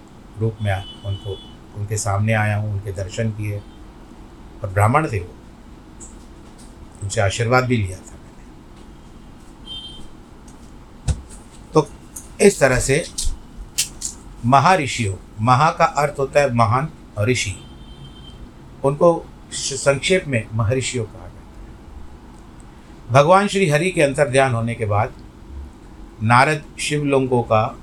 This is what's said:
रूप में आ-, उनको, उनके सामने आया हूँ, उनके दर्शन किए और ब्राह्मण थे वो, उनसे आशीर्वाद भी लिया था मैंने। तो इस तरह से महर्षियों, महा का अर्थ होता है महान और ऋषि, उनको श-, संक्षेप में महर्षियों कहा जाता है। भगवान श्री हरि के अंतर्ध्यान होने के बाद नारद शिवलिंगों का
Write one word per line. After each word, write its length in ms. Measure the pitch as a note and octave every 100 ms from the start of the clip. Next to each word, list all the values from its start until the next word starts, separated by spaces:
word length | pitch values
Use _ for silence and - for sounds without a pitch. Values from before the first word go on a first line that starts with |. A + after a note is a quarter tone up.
| - - - -
रूप 180 | A2+ G#2+
में 100 | G#2
आ-, 360 | F#2+ - - G2+
उनको, 300 | F#2+ G2+ F#2+ - - - G2+
उनके 200 | G#2 G#2+
सामने 360 | G#2 G2 A2
आया 240 | A2 G#2+ G#2
हूँ, 160 | G#2
उनके 200 | G2+ G2+
दर्शन 380 | F#2 F#2 A#2 A2+
किए 280 | G#2+ G#2 G2+ - - - - - - - - - -
और 40 | G2
ब्राह्मण 380 | G2 G#2+ D3 D#3
थे 60 | G2+
वो, 140 | F2 - - - - - - - - - - - - - - - - -
उनसे 180 | G2 A2+
आशीर्वाद 440 | G2 - A2+ B2+
भी 120 | B2 A#2
लिया 220 | F#2 F2
था 140 | -
मैंने। 320 | - - - - - - - - - - - - - - - - C6+ C6+ C6+ - - - - - - - - - - - - - - - - -
तो 140 | D#3 D3+ - - - - -
इस 200 | G3+ -
तरह 200 | C3+ B2
से 240 | B2+ C#3 - - - - - - - - - - - - - - A#2
महर्षियों, 680 | C3+ E3 F#3 C3+ - G#2 F#2+ - G#2
महा 300 | A#2 B2+ D#3+
का 140 | F3
अर्थ 300 | E3 C#3+ D3 C#3+
होता 220 | C3+ D3
है 140 | C#3
महान 340 | A#2 A2 B2+ D#3 - - G#2
और 100 | G#2
ऋषि, 280 | - G2+ - - - - - - - - - - - - -
उनको 400 | C#3 D3 F3 E3 - - -
श-, 200 | - -
संक्षेप 520 | - C#3+ C#3 - F#3 D3+
में 220 | A#2+ G#2
महर्षियों 500 | A2 G#2 C3 A#2+ B2+
कहा 240 | G#2 F2+ F2+
जाता 0 |
है। 60 | - - - - - - - - - - - - - - - - - -
भगवान 360 | B2 D3 F#3+ G3+
श्री 220 | G3 E3+
हरि 220 | D3+ F3+
के 120 | E3
अंतर्ध्यान 520 | C#3+ C3+ C3+ C3+ C3+
होने 200 | A#2+ A#2
के 100 | A2
बाद 280 | G#2 G#2 B2+ - - - - - - - - - - -
नारद 420 | G#2+ A#2+ C#3 D3+ - -
शिवलिंगों 640 | - D3 C#3+ C3+ C3 B2
का 340 | A2+ A2 B2 -